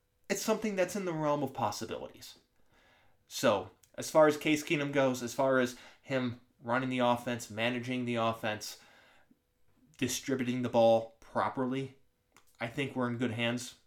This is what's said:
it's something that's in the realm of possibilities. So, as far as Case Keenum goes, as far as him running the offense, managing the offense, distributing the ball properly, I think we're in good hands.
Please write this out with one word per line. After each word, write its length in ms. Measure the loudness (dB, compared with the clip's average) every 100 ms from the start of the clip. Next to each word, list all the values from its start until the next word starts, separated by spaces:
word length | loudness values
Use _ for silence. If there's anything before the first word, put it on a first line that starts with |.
| _ _ -6
it's 120 | -2
something 320 | 0 0 0
that's 220 | 0 -2 -2
in 80 |
the 80 | -4
realm 300 | -2 0 0
of 100 | -2
possibilities. 840 | -2 -4 -4 -8 -8 -10 -16 -20 -20 _ _ _ _ _ _ _ _ -14
So, 420 | 0 2 2 -2 -16 _ -12
as 120 | 2
far 160 | 6 6
as 120 | 6
Case 260 | 0 0
Keenum 260 | 0 -2 0
goes, 320 | 2 2 0
as 120 | -4
far 260 | 0 2 4
as 160 | 2 -2 -18 -16
him 380 | -6 -2 -2 -6 _ _
running 240 | -2 -2 0
the 120 | 2
offense, 500 | 4 2 -2 -6 -6
managing 560 | -2 -2 -2 -4 -4 -2
the 100 | 0
offense, 600 | 0 0 -4 -6 -8 -14 -20 -20 -20 -20 _ _ _ _ _ _ _ -6
distributing 640 | -4 -4 -2 -2 -2 -2
the 80 | 0
ball 460 | 6 6 6 2 -14
properly, 760 | -6 -2 -2 -2 -2 -4 -6 -12 _ _ _ _ _ -10
I 100 | -8
think 280 | -4 -4 -2
we're 120 | -2
in 100 | -2
good 140 | -2
hands. 420 | 0 -2 -2 -6 -16